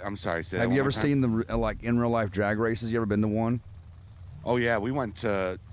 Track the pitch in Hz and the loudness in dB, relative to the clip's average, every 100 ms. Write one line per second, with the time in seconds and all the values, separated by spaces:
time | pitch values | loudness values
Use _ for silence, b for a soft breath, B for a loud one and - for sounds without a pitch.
0 | 98 101 101 85 - 92 120 135 139 135 | -2 -4 -2 -2 -2 0 2 2 2 2
1 | 147 139 127 113 117 117 110 104 117 120 | 2 2 2 0 0 -2 -2 -2 0 2
2 | 120 117 104 92 104 107 113 113 117 117 | 2 2 0 0 0 2 2 0 0 0
3 | 107 104 107 107 113 120 - - - - | 2 2 2 2 2 0 -4 -16 -18 -18
4 | - - - - - 123 117 110 110 139 | -20 -18 -16 -8 0 2 2 2 0 -2
5 | 117 92 113 98 92 92 - | -2 -2 0 2 0 -4 -8